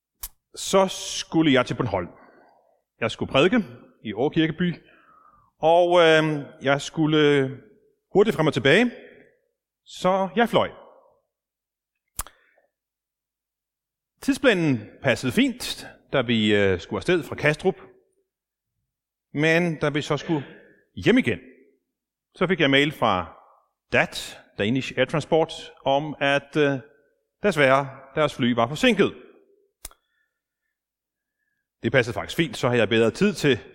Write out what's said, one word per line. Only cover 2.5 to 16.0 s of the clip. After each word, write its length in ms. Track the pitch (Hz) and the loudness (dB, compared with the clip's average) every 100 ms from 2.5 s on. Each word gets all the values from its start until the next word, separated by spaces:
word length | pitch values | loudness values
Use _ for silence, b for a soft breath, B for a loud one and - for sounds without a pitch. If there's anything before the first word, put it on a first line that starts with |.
| b b b _ - | b b b _ -8
Jeg 120 | 113 | -8
skulle 200 | - 95 | -6 -2
prædike 340 | 135 175 247 147 117 - _ | 2 2 2 -2 -10 -20 _
i 100 | 113 | -10
Aarkirkeby, 640 | 101 147 165 160 160 180 - _ b b b b b b - | -4 -2 0 -2 -2 -4 -6 _ b b b b b b -4
og, 420 | 156 170 175 180 | 2 4 4 4
øhm, 420 | 165 160 156 147 123 - | 6 6 2 -2 -8 -6
jeg 200 | 131 143 | -2 -2
skulle 680 | - - 151 156 147 143 131 123 - _ _ _ _ | -2 -2 0 4 4 2 0 -6 -20 _ _ _ _
hurtigt 220 | 180 208 170 | 2 2 2
frem 120 | 156 | 0
og 60 | |
tilbage, 380 | 139 135 180 240 - - - _ _ _ _ _ _ _ | 2 4 4 2 -4 -20 -20 _ _ _ _ _ _ _
så 440 | - 180 190 190 220 | -4 -2 0 -2 -2
jeg 140 | 233 | 0
fløj. 220 | 151 92 - - _ _ _ _ _ _ _ _ _ _ _ _ - - b b b b _ _ _ _ _ _ _ _ _ _ _ _ _ _ _ | 0 -2 -6 -20 _ _ _ _ _ _ _ _ _ _ _ _ -16 -16 b b b b _ _ _ _ _ _ _ _ _ _ _ _ _ _ _
Tidsplanen 600 | - 269 269 190 160 120 104 - | -4 0 2 2 2 0 -4 -6
passede 300 | 135 113 127 | -2 0 0
fint, 560 | 208 277 - - - - - | 0 0 -2 -10 -12 -14 -20